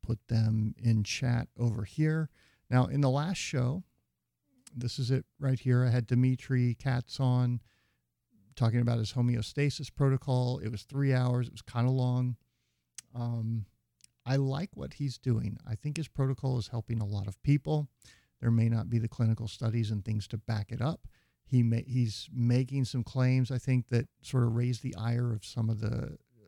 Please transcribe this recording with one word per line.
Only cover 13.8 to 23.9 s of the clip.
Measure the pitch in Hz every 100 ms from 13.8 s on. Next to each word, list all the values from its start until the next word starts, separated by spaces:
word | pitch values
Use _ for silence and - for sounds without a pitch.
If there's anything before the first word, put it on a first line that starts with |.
| _ _ - _ -
I | 135
like | 135 139 196 -
what | -
he's | - 143 -
doing. | 131 117 - - -
I |
think | 110 151 147
his | 151
protocol | - 135 135 135 127
is | -
helping | 117 - 113
a | 104
lot | 101 98
of | -
people. | - 143 - 151 143 _ - - _ _
There | 117
may | 113 113
not | 113 123
be | 117
the | 110
clinical | - 113 113 113
studies | - 113 117 107
and | 107
things | 101 107 -
to | 110
back | - 110 104
it | 117
up. | 139 180 - - _ _
He | _ 127
may, | 117 113 -
he's | 127 117 - -
making | 123 120 123 127 135
some | 123 127
claims, | 113 131 127 131 123
I | 127
think, | - 127
that | -